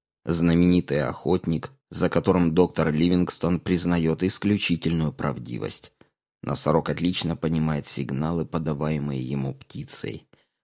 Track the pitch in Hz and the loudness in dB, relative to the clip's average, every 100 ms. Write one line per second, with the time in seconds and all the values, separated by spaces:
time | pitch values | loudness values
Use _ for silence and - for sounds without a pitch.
0 | _ _ - 85 85 85 90 90 - 71 | _ _ -4 2 4 6 6 4 2 0
1 | 64 - 76 90 85 78 - _ - 92 | -2 -2 0 0 0 -4 -4 _ -14 -2
2 | 90 - - 90 85 82 87 - 80 76 | 0 2 4 4 4 4 4 2 0 2
3 | 87 90 87 - 85 85 - 87 87 85 | 4 2 0 -2 -2 -2 0 -2 0 2
4 | 80 80 92 - 101 104 - 85 82 82 | 2 0 -2 -2 0 0 0 -2 0 0
5 | 78 67 - 64 60 58 52 - - _ | -2 -2 -6 -6 -8 -8 -8 -10 -18 _
6 | _ _ _ _ - 69 73 80 - 78 | _ _ _ _ -6 -2 2 2 2 0
7 | 87 - 78 82 80 80 78 76 - - | -2 0 -2 -2 -2 0 0 -2 -6 -8
8 | 67 69 78 85 71 82 80 71 78 76 | -6 -4 -2 -2 -2 -4 -2 -2 -2 -2
9 | 71 67 64 69 67 67 - - - - | -4 -4 -4 -4 -4 -6 -12 -14 -12 -10
10 | - - - _ _ _ | -10 -10 -16 _ _ _